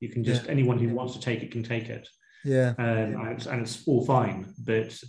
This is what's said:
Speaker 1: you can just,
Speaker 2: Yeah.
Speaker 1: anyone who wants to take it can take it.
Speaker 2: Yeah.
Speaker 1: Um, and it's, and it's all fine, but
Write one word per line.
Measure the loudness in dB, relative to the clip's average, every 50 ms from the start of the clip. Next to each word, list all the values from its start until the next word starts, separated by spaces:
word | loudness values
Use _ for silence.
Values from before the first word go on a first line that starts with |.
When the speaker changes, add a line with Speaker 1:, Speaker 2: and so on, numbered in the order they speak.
Speaker 1:
you | -10 -6
can | -4 -2 0
just, | 2 2 0 0
Speaker 2:
Yeah. | 0
Speaker 1:
anyone | 2 4 4 4 4 4
who | 2 0 0
wants | -2 -4 -6 -6
to | -6
take | -4 -2 -2 -2 -4
it | -6
can | -6 -6 -4
take | -4 -4 -4 -4 -6
it. | -10 -12 -14 -16 _ _ _ _ _ -8 -2
Speaker 2:
Yeah. | 2 4 4 4 4 2 2
Speaker 1:
Um, | 2 2 2 2 2 0 -2 -4
and | -4 -6
it's, | -6 -6 -6
and | -4 -4 -4 -4
it's | -4 -6 -4 0 2
all | 4 4 4
fine, | 4 4 4 4 2 0 -4 -8 -10 -12 -8 -2
but | 0 0 0 0 -2 -6 -16 -16